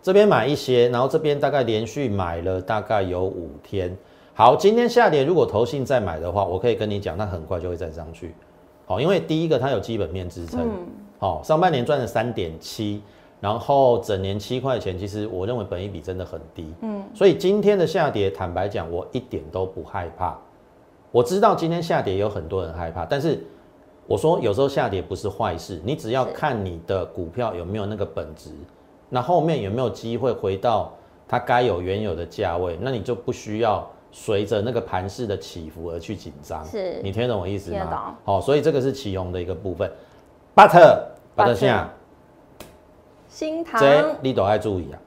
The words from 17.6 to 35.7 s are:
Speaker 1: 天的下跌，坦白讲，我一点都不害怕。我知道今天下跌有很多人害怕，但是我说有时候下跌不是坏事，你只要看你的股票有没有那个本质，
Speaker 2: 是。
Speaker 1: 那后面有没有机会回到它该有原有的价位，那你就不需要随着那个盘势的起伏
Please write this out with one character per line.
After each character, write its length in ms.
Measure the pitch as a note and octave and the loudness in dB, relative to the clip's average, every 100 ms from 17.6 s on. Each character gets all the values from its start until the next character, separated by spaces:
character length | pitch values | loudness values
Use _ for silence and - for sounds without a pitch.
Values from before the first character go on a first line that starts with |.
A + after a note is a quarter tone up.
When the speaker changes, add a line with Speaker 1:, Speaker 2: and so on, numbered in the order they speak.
Speaker 1:
天 180 | G3+ G3+ | 2 2
的 80 | E3 | 2
下 240 | F#3+ D3 | 2 0
跌， 200 | G#2+ G2 | 2 -2
坦 220 | - F2+ | -2 -6
白 160 | F2 G2+ | -2 -4
讲， 220 | G#2+ E2 | -4 -6
我 160 | F2 - | -6 -6
一 80 | B2+ | -8
点 220 | - F2 C#2+ | -6 -10 -6
都 140 | F#2 F#2 | -6 -4
不 180 | F#2 | -6
害 240 | D#2 G2 E2+ - | -10 -8 -8 -6
怕。 180 | F2+ - - _ _ _ _ _ - | -6 -6 -18 _ _ _ _ _ 0
我 120 | - | 2
知 160 | A#2+ F#3 | 2 4
道 160 | G#3+ | 4
今 160 | F3+ E3 | 4 0
天 120 | E3+ | -2
下 180 | E3 D#3+ | 0 0
跌 160 | G#2 F#2+ | 0 0
有 100 | G#2+ | -2
很 200 | G2+ E2 | -4 -6
多 160 | F#2+ | -6
人 80 | E2+ | -6
害 180 | E2 E2 | -8 -8
怕， 140 | E2 | -6
但 160 | E2 C#3+ | -4 -2
是 240 | D#3 B2+ - - - - - - - | 0 -2 -6 -20 -20 -20 -20 -20 -4
我 100 | G#2+ | 0
说 240 | D#3 E3+ | 2 2
有 100 | A2+ | 2
时 120 | G2+ | 2
候 60 | C3+ | 2
下 200 | D3 B2 | 2 -2
跌 140 | F#2+ | -2
不 120 | E2+ | -4
是 140 | F#2+ G#2 | -6 -6
坏 280 | - G#2+ E2 | -4 -4 -4
事， 200 | - F2 | -8 -8
你 100 | F#2 | -6
只 180 | D#3 A2 | -6 -2
要 120 | C3 | -2
看 400 | A#2+ - D3+ A#2 | -2 -2 -4 -2
你 160 | F#2+ E2 E2 | -6 -8 -4
的 180 | F#2+ | -2
股 220 | E2+ - E2 | -2 -8 -8
票 280 | A#2+ A2+ | -4 -4
有 120 | F2+ E2+ | -4 -6
没 100 | G#2+ | -6
有 80 | |
那 100 | G2+ | -4
个 100 | G#2+ | -4
本 220 | F#2+ - D#2+ | -6 -6 -10
质， 140 | D#2 - | -14 -18
Speaker 2:
是。 80 | D2 C#2+ - - - _ | -18 -20 -20 -20 -20 _
Speaker 1:
那 100 | B2+ | -4
后 180 | B2+ F3 | 2 2
面 180 | D#3 D3 | 2 0
有 100 | G2 | -2
没 120 | A2+ | -2
有 80 | A#2+ | -2
机 260 | F#2+ A2+ A#2+ | -4 -6 -2
会 160 | B2+ | -2
回 240 | G#2+ G2+ F#2+ | 0 -2 0
到 340 | B2 G#2+ - - - - - | 0 0 -2 -12 -20 -20 -4
它 100 | A#2+ | -4
该 220 | - B2 | 2 2
有 220 | B2+ F2 | 2 0
原 180 | F2+ G2+ | -2 -2
有 140 | G#2+ | -2
的 100 | E2 | -4
价 320 | E2+ - F#2+ E2+ | -6 -4 -2 -2
位， 220 | F2+ E2+ | -2 -4
那 100 | B2 | -4
你 120 | B2 | -4
就 120 | F#2+ | -4
不 160 | A#2+ - | -4 -4
需 280 | A#2 A2 G#2+ | -8 -6 0
要 280 | A2+ F#2+ - - - | 0 0 -4 -18 -20
随 360 | - - G2+ G#2 | -12 -2 -2 0
着 160 | G#2+ | 0
那 100 | A2 | 0
个 80 | A#2 | -4
盘 260 | - F#2+ F#2+ | -4 -6 -6
势 200 | A2 A2+ | -6 -6
的 100 | F#2+ | -6
起 320 | - F2+ | -8 -14
伏 220 | D#2+ | -14